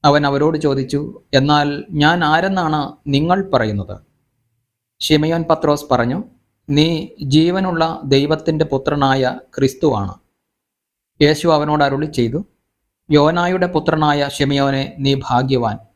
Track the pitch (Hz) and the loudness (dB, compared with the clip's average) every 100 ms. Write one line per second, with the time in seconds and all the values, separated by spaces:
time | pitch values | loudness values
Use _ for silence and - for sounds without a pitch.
0 | 147 147 143 139 156 151 151 135 131 143 | 2 2 2 0 0 0 -2 -2 -2 -6
1 | 147 - _ 135 143 147 143 143 - 156 | -6 -14 _ 0 2 2 0 -4 -8 0
2 | 147 175 151 160 190 190 160 156 135 - | 2 2 2 2 2 0 0 -2 -4 -8
3 | 147 139 160 190 190 127 110 101 92 - | -2 0 2 0 0 0 0 -2 -6 -14
4 | _ _ _ _ _ _ _ _ _ _ | _ _ _ _ _ _ _ _ _ _
5 | - 151 156 165 160 160 147 147 - 127 | 0 0 2 -2 0 0 0 -2 0 0
6 | 117 151 220 _ _ _ - 143 160 160 | 0 -4 -8 _ _ _ -2 0 2 -2
7 | - - 143 147 165 185 185 165 160 - | -6 -10 0 2 2 0 -2 0 -2 -2
8 | 143 139 143 156 165 156 151 139 - 143 | 0 0 2 -2 -2 -2 -2 -2 -2 0
9 | 135 135 127 131 - - 135 - 156 110 | 0 2 0 -4 -12 -2 -2 0 0 0
10 | 98 92 _ _ _ _ _ _ _ _ | -4 -10 _ _ _ _ _ _ _ _
11 | _ _ 147 151 170 151 147 151 139 139 | _ _ 2 2 2 2 2 2 2 0
12 | 151 139 117 143 - _ _ _ _ _ | -4 -2 -2 -2 -8 _ _ _ _ _
13 | - 147 147 170 175 185 180 170 - 156 | 0 4 4 2 -2 0 0 0 -2 0
14 | 151 147 143 - 143 139 139 135 135 - | 0 0 -2 -2 0 2 0 0 -4 -4
15 | 139 139 - 127 131 131 113 110 - | -2 -2 0 0 2 0 0 -6 -12